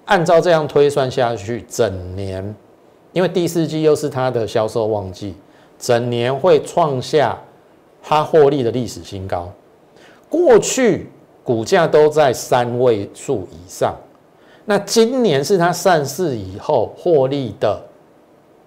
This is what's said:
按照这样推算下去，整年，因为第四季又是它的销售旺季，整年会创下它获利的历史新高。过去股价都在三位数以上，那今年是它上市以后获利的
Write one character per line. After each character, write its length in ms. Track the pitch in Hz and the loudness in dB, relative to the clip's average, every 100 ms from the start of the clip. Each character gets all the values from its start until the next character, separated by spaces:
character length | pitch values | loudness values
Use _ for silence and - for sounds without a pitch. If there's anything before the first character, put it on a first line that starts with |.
| - | -2
按 180 | 202 | 0
照 160 | 165 170 | 4 4
这 120 | 160 | 4
样 140 | 160 151 | 2 2
推 240 | 147 143 | 2 2
算 220 | 143 131 | 2 -2
下 240 | 127 120 117 | 0 -2 -2
去， 300 | 98 117 - | -6 -8 -8
整 460 | - 110 95 90 92 | -2 -2 -2 -10 -10
年， 400 | 98 95 98 110 _ _ _ _ _ | -8 -8 -10 -14 _ _ _ _ _
因 100 | - | -2
为 60 | 185 | -2
第 180 | 175 170 | 0 -2
四 220 | 170 156 | -2 -2
季 140 | 156 | 0
又 120 | 156 | 2
是 140 | 147 147 | 2 0
它 240 | 127 127 | -2 -2
的 160 | 120 104 | -2 -2
销 180 | 117 110 | -2 -2
售 200 | 113 110 | -2 -2
旺 260 | 107 98 | -2 -6
季， 240 | 90 101 85 - _ _ _ | -12 -14 -14 -20 _ _ _
整 320 | - 120 123 | 0 0 0
年 240 | 120 120 | -2 -2
会 300 | 139 185 151 | 0 2 2
创 360 | - - 165 135 | 2 -2 -2 -2
下 360 | - 156 120 - - _ _ _ _ _ | -2 0 0 -2 -12 _ _ _ _ _
它 220 | - 151 | -2 -2
获 260 | 147 165 139 | 2 4 4
利 140 | 143 | 4
的 80 | 117 | -2
历 160 | 113 113 | -4 -6
史 160 | - | -10
新 240 | 82 98 95 | -14 -12 -8
高。 240 | 95 90 98 _ _ _ _ - - _ | -8 -8 -16 _ _ _ _ -20 -20 _
过 280 | 320 349 226 | 0 4 4
去 500 | - - 247 139 - - _ _ | 4 0 0 0 -4 -20 _ _
股 220 | - 117 110 | -4 -4 0
价 200 | 190 165 | 2 4
都 220 | 156 151 | 4 4
在 240 | 151 143 | 4 2
三 480 | 113 - 131 120 120 | 2 -2 0 0 0
位 280 | 127 107 101 | 2 0 -2
数 340 | - - 127 90 | -12 -6 -6 -6
以 180 | 82 87 | -16 -16
上， 240 | - 127 101 - _ _ _ _ - - | -4 -4 -4 -16 _ _ _ _ -14 -2
那 140 | 202 | -2
今 420 | - 233 226 262 | 0 2 2 2
年 240 | 226 139 143 | 0 0 0
是 120 | 196 | 0
它 120 | 170 | 0
上 320 | 170 196 165 | 0 2 2
市 320 | 135 131 180 120 | 0 -4 -4 -4
以 220 | 92 98 | -8 -10
后 340 | - 143 95 - | -2 0 -2 -4
获 300 | - 160 131 | 0 2 2
利 280 | 143 127 98 | -2 -6 -4
的 200 | 117 95 - _ _ _ _ _ _ _ | -4 -4 -8 _ _ _ _ _ _ _